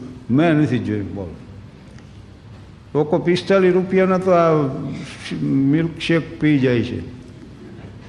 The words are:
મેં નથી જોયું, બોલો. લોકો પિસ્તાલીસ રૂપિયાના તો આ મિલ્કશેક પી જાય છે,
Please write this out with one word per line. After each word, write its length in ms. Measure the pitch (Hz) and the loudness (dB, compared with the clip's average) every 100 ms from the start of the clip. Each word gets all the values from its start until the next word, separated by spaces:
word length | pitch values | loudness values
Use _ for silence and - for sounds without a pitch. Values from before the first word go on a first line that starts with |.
| - - - | -14 -16 0
મેં 220 | 127 170 | 2 4
નથી 260 | 151 143 120 | 4 2 0
જોયું, 360 | 101 107 92 | -2 -4 -4
બોલો. 200 | 95 90 82 - - - - - - - - - - - - - - - | -8 -10 -12 -18 -18 -20 -20 -20 -20 -20 -20 -20 -20 -20 -20 -20 -20 -4
લોકો 240 | 143 147 170 | -2 2 2
પિસ્તાલીસ 560 | 156 175 - 196 185 | 2 0 2 4 4
રૂપિયાના 440 | 180 185 185 190 185 | 2 2 2 4 2
તો 120 | 185 | 4
આ 400 | 175 165 156 139 135 - - - - - 170 | 4 4 4 0 -4 -8 -10 -12 -14 -10 -4
મિલ્કશેક 960 | 151 139 135 156 165 160 - 165 - - | 0 2 2 2 0 -4 0 0 0 0
પી 180 | 151 147 | 2 4
જાય 240 | 131 120 | 4 2
છે, 180 | 101 98 - - - - - - - - - - | 0 -6 -10 -14 -18 -20 -20 -18 -18 -18 -18 -18